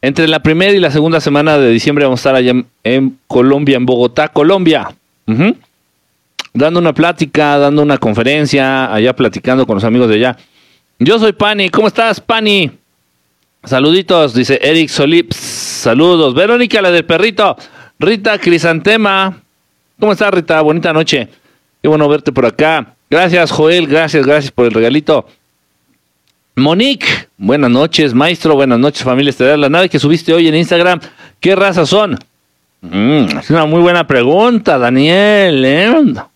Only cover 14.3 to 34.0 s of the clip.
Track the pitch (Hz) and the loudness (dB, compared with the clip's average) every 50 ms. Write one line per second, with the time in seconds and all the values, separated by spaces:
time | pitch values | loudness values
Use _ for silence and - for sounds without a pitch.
14.3 | 110 123 123 - 139 - - 139 156 165 160 139 - - 147 143 165 170 170 170 | 0 -2 0 0 -2 0 0 0 0 0 0 -2 -2 -2 0 2 2 0 0 -2
15.3 | - - - - - - - - - - - 123 113 131 160 175 180 165 160 135 | -8 -10 -10 -14 -12 -12 -12 -12 -12 -6 -2 -2 2 2 2 2 2 2 0 0
16.3 | 123 139 180 208 240 240 247 208 - 220 196 180 175 170 160 - 165 165 196 233 | 0 0 0 0 2 0 0 -2 -2 -2 0 0 0 0 0 0 -2 0 0 -2
17.3 | 196 - 214 190 139 - - - _ - - - _ _ - 175 226 208 196 220 | 0 0 0 0 -2 -4 -12 -20 _ -20 -20 -20 _ _ -2 -2 -2 0 -2 -4
18.3 | 208 202 - 180 170 165 - 170 165 160 165 202 220 220 214 202 196 190 190 190 | -4 -2 0 0 0 0 0 -2 -2 0 0 0 0 0 0 0 0 0 -2 -4
19.3 | 180 - _ _ _ _ _ _ _ _ _ _ _ _ - 208 196 - 214 202 | -6 -10 _ _ _ _ _ _ _ _ _ _ _ _ -2 -2 0 0 0 0
20.3 | 190 180 160 - 165 156 156 151 151 170 156 175 156 156 160 - - 139 117 - | 0 -2 -2 0 0 0 2 2 0 0 -2 -2 -2 0 -2 0 -2 -4 -4 -8
21.3 | _ _ _ _ _ _ _ _ _ _ - 151 156 151 151 143 147 151 - - | _ _ _ _ _ _ _ _ _ _ -2 0 0 2 2 2 0 0 -2 -4
22.3 | 127 135 123 117 - - 156 156 160 156 117 - _ _ _ _ 143 160 180 180 | -2 0 -2 -2 0 0 0 0 0 -2 -4 -8 _ _ _ _ 0 0 0 2
23.3 | 170 180 165 147 - - 151 156 175 180 170 143 139 156 165 151 151 156 135 131 | 2 0 0 0 0 0 2 2 2 2 0 0 0 0 0 0 0 0 2 2
24.3 | 147 151 139 135 _ - 123 117 107 113 113 120 131 151 147 - 160 127 - - | 0 0 0 -4 _ 0 0 0 2 0 0 0 0 -2 0 0 -2 -2 -2 -6
25.3 | _ _ _ _ _ _ _ _ _ _ _ _ _ _ _ _ _ _ _ _ | _ _ _ _ _ _ _ _ _ _ _ _ _ _ _ _ _ _ _ _
26.3 | _ _ _ _ _ - 131 147 165 190 240 277 277 190 - - - - - _ | _ _ _ _ _ -2 0 0 0 0 0 0 -2 -2 -4 -4 -4 -6 -8 _
27.3 | _ _ 98 98 127 147 143 123 120 127 147 165 - - 156 143 113 123 143 170 | _ _ -2 -2 0 0 2 0 2 2 0 0 0 0 0 0 2 0 0 0
28.3 | 175 160 - 160 151 135 139 131 123 117 127 147 147 - - 131 123 127 143 143 | -2 -2 0 0 2 2 2 2 2 2 0 0 -2 -4 -4 -2 -2 0 0 -2
29.3 | 131 - 123 131 151 147 143 135 147 175 190 180 - 147 127 147 165 165 165 - | -2 0 0 0 2 2 0 0 0 0 0 0 -2 -2 0 0 0 -2 0 0
30.3 | 160 170 170 165 151 160 170 - 180 170 175 180 180 160 - - _ _ - - | 0 2 2 2 0 0 -2 0 0 0 0 0 -2 -2 -6 -18 _ _ -20 -20
31.3 | _ _ - 170 196 185 196 196 180 180 160 131 180 208 214 196 135 - - _ | _ _ -2 0 0 2 0 0 0 0 0 0 0 0 0 -2 -4 -10 -12 _
32.3 | _ _ _ _ _ _ _ _ _ _ - 87 85 95 107 123 151 151 123 90 | _ _ _ _ _ _ _ _ _ _ -18 -8 -4 -2 0 0 2 0 0 -2
33.3 | 73 139 - - 147 165 156 151 156 170 170 180 175 175 | -4 -8 -4 -2 0 0 0 0 2 2 2 2 2 0